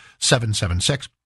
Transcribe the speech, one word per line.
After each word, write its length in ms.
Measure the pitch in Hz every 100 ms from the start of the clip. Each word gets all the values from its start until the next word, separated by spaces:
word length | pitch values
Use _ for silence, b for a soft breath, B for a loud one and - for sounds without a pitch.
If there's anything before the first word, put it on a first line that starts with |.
| B B
seven 340 | - 127 113
seven 280 | 101 98 87
six. 260 | - 139 - _